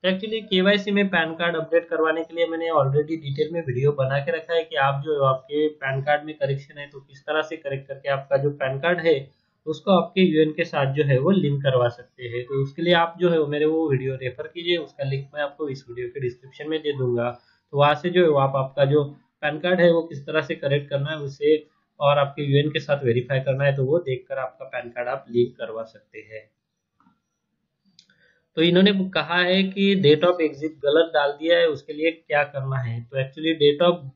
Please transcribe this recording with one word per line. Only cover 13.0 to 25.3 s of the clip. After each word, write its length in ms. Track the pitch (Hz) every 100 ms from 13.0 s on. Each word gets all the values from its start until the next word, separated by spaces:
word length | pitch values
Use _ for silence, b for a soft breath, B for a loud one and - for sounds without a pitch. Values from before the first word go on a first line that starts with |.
| 170 175
जो 100 | 180
है 80 | 165
वो 60 | 143
मेरे 180 | 147 156
वो 220 | 160 160
video 240 | 131 131 131
refer 300 | 131 127 156
कीजिए, 280 | 175 170 175
उसका 280 | 143 -
link 240 | 139 135 135
मैं 80 | 147
आपको 260 | 143 - 151
इस 160 | 131 -
video 200 | 120 123
के 120 | 139
डिस्क्रिप्शन 480 | 127 120 131 - 151
में 80 | 156
दे 120 | 151
दूंगा। 360 | 139 127 120 120 123 b b _
तो 60 | 143
वहाँ 160 | 143
से 160 | 147 175
जो 120 | 180
है 60 | 170
वो 100 | 143
आप 180 | 135 135
आपका 280 | 135 - 139
जो 180 | 147 143 - _ _
पैन 160 | 151 151
कार्ड 200 | 175 180
है 100 | 175
वो 100 | 165
किस 220 | 165 143 -
तरह 160 | 156
से 120 | 143 160
correct 320 | 143 143 139
करना 200 | 143 143
है 60 | 156
उसे 380 | 143 139 147 151 151 b b _
और 180 | 143 143
आपके 240 | 139 147
यूएन 260 | 143 139 147
के 100 | 156
साथ 240 | - 143
verify 360 | 135 117 123 135
करना 240 | 135 131
है, 120 | 143 139
तो 80 |
वो 140 | 131 165
देखकर 380 | 156 127 - 131
आपका 260 | 127 _ 131
पैन 240 | 127 120
कार्ड 180 | 120 123
आप 160 | 135 -